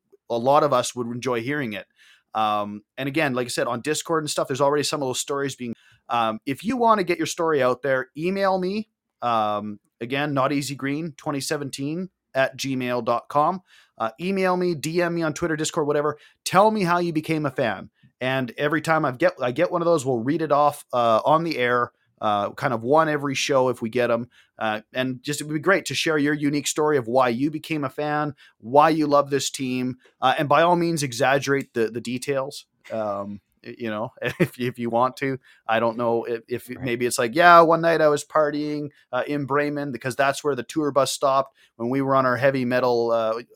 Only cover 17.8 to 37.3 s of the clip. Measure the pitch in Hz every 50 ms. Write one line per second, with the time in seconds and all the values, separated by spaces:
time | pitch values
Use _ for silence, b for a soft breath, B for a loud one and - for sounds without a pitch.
17.8 | 92 - b b b b b _ 123 131 131 135 127 113 - - 139 147 156 156
18.8 | 151 160 160 156 156 139 127 120 165 180 - - 131 123 123 147 175 175 175 170
19.8 | 170 170 170 156 123 135 131 117 110 135 156 165 160 147 147 143 147 147 143 -
20.8 | - _ - 123 120 117 110 107 - 131 151 165 170 165 147 123 123 123 123 120
21.8 | 120 117 - _ _ _ _ _ 110 107 104 101 101 104 107 - - 139 120 113
22.8 | 113 123 147 160 160 156 151 143 139 143 135 - - - 143 131 127 127 117 -
23.8 | 120 110 110 123 120 120 117 117 120 b b b b b b - 110 110 107 110
24.8 | - _ - 127 131 131 127 123 - 143 147 - 147 151 151 156 135 180 196 160
25.8 | - - 135 - - 165 156 156 139 147 151 151 143 143 147 147 139 - - -
26.8 | 151 151 151 135 113 113 120 131 131 123 120 117 139 160 151 160 - - 160 151
27.8 | 143 131 - - 147 151 147 147 151 151 135 b b b b _ 123 113 131 143
28.8 | 151 165 160 160 151 147 143 143 139 135 139 135 135 - - - 135 127 127 127
29.8 | 127 127 123 b b b b _ 123 131 127 147 151 139 147 151 165 175 175 175
30.8 | 170 170 165 151 147 131 117 113 135 131 139 143 123 135 139 139 131 - _ 120
31.8 | 113 107 113 120 107 117 123 123 - 143 139 135 135 143 - - - _ _ _
32.8 | _ - 113 110 107 104 101 101 98 101 104 98 - _ _ _ - 117 117 -
33.8 | 120 110 107 107 113 123 - - 110 120 - - 180 131 - 127 123 123 120 -
34.8 | 120 117 113 117 127 127 127 - 139 135 135 127 b b b b b - 110 113
35.8 | 117 117 113 120 120 117 117 117 113 120 117 117 113 - 123 110 - 123 123 123
36.8 | 131 127 117 120 123 120 - - 123 120